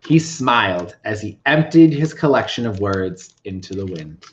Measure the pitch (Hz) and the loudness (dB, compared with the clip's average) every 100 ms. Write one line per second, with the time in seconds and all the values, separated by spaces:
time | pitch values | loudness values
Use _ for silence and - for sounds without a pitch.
0 | - 156 156 - 127 120 104 90 87 - | 2 2 2 -4 0 2 2 -2 -6 -12
1 | 101 107 104 - - 151 156 165 165 143 | -10 -8 -8 -6 0 2 4 6 6 6
2 | 151 - 156 127 110 - 117 98 98 98 | -4 -2 2 2 0 -4 -6 -2 -2 -2
3 | 95 87 - _ - 95 95 95 98 87 | -4 -8 -20 _ -14 -12 -10 -10 -8 -10
4 | 78 80 - | -12 -18 -20